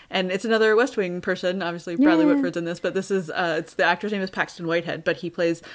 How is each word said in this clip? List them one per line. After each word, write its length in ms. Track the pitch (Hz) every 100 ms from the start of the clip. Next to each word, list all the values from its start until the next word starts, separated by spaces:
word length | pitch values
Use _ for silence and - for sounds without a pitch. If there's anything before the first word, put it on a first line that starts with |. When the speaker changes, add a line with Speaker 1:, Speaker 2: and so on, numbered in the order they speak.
| -
Speaker 1:
And 220 | 190 185
it's 140 | 190 226
another 300 | 220 220 220
West 220 | 247 220
Wing 240 | 185 180
person. 400 | 190 180 180 190
Obviously, 340 | 170 170 175 170
Bradley 300 | 302 320 302
Speaker 2:
Yay. 60 |
Speaker 1:
Whitford's 240 | 285 262 170
in 80 | 170
this. 140 | 175
But 140 | 180
this 160 | 185 190
is, 180 | 190 160
uh, 260 | - 170 160
it's, 140 | 165 -
the 80 | 170
actor's 260 | 175 208
name 100 | 202
is 80 | 190
Paxton 360 | 190 165 - 165
Whitehead. 360 | 170 165 147
But 140 | 175 165
he 120 | 170
plays 320 | 175 170 170 -